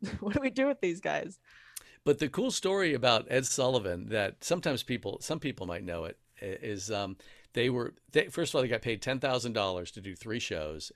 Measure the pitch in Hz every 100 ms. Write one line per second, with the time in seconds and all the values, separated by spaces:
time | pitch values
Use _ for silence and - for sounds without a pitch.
0 | 202 - 208 247 269 - 277 269 185 170
1 | 160 151 - - _ - - - - -
2 | 147 139 151 180 254 - 190 196 180 135
3 | 123 113 - 127 135 - 127 127 98 87
4 | 107 110 98 - - 175 165 127 - 120
5 | 98 - - 160 139 - 90 87 90 85
6 | 82 - _ - 101 95 110 101 95 104
7 | 98 98 - - - 123 123 123 120 -
8 | _ 147 156 170 165 151 127 117 123 110
9 | 127 131 135 127 117 110 98 90 85 110
10 | 95 90 113 117 - 87 76 78 -